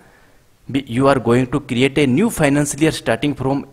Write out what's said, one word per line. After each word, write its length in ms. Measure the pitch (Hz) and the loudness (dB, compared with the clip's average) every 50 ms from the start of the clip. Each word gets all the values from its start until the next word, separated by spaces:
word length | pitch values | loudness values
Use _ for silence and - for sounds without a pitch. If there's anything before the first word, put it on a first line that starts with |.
| - _ _ _ _ _ _ _ _ _ _ _ _ - | -20 _ _ _ _ _ _ _ _ _ _ _ _ -6
भी 160 | 123 139 - - | -6 -6 -6 -4
you 180 | 113 127 139 | -2 2 2
are 100 | 135 139 131 | 2 2 2
going 260 | 107 117 120 127 131 | 2 2 2 2 2
to 140 | 123 - 143 - | 0 -4 -6 -6
create 340 | - 123 117 131 139 135 | -4 -2 0 0 0 2
a 80 | 156 147 127 | 2 2 2
new 200 | 120 156 220 233 | 2 2 0 0
financial 520 | - - 156 139 139 147 147 143 - 139 156 | 0 0 0 2 2 2 0 -2 -2 0 0
year 100 | 156 139 | 0 0
starting 400 | - - 127 113 110 - 147 135 | -2 -2 -2 -2 -2 -2 -4 -4
from 280 | - 127 135 139 139 - - | -2 -2 -2 -2 -4 -6 -4